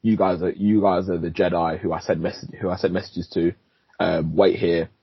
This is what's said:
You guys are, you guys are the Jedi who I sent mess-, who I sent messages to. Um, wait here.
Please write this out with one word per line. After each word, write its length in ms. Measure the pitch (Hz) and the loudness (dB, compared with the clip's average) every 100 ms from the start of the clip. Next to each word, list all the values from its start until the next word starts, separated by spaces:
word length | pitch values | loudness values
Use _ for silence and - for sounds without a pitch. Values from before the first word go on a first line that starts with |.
You 140 | 110 107 | 2 2
guys 260 | 95 90 | 2 0
are, 80 | 90 | -2
you 320 | - 104 107 | 0 2 4
guys 260 | 101 92 92 | 4 2 0
are 100 | 87 | -4
the 120 | 82 | -4
Jedi 480 | 80 90 87 82 80 | 0 0 2 0 -2
who 120 | 85 | -4
I 80 | 80 | -4
sent 200 | - 82 | -2 -2
mess-, 260 | 85 - - - | -2 -6 -16 -8
who 80 | 95 | -6
I 60 | 90 | -2
sent 160 | 92 | -2
messages 360 | 90 - 87 - | -2 -6 -10 -6
to. 220 | - 85 - _ _ _ - | 0 0 -2 _ _ _ -4
Um, 380 | 90 85 80 80 | 0 0 0 4
wait 200 | 98 - | 4 4
here. 320 | 87 85 82 _ | 0 0 -2 _